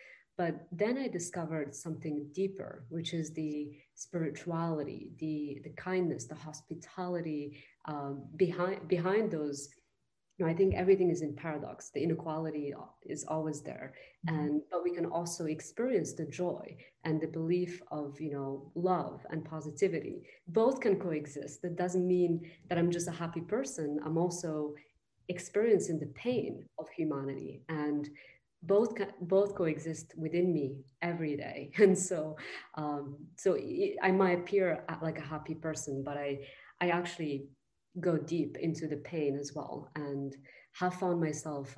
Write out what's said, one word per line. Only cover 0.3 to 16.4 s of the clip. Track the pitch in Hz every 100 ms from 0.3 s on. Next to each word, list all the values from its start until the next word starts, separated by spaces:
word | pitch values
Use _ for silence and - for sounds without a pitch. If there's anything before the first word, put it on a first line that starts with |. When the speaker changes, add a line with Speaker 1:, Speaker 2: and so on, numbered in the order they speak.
| -
Speaker 1:
But | 170 160 -
then | 170 214 262
I | 254
discovered | 170 - 180 160 160 143
something | - 165 156 160 147 143
deeper, | 185 196 190 - - 117
which | 165 165
is | 165 156
the | - 156 147 147 - -
spirituality, | - - 175 160 - 175 165 170 156 143 - - -
the, | 156 151 147 -
the | -
kindness, | - 185 185 170 135 -
the |
hospitality, | 156 156 156 - 170 - - 180 175 165 147 147 - - _ -
um, | 147 139 139 - 156
behind, | 185 180 180 196 165
behind | 175 175 208 202
those. | 160 147 139 - - _ _ _ _ _ -
You | 165
know, |
I |
think | 165 190
everything | - 185 190 180
is | 160
in | 151
paradox. | 147 165 151 - - -
The | -
inequality | 165 165 165 156 160 151 143 - - -
is | - 160
always | - 156 156 -
there, | - - 131 - - _ 165
Speaker 2:
Mm-hmm. | 160
Speaker 1:
and, | 147 147 -
but | 175
we | 175
can | 175 165
also | 165 170 - 160
experience | 156 - - 254 214 156
the | - 147
joy | 151